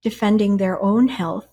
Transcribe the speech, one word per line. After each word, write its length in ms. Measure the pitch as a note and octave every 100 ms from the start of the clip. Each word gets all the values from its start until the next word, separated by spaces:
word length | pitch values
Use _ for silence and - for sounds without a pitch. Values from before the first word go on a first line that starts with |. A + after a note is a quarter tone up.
defending 560 | A3+ A3 G#3+ G#3+ G#3 G3+
their 200 | F#3+ F#3
own 260 | G3 G#3+ B3+
health. 400 | C4 E3 F#3 -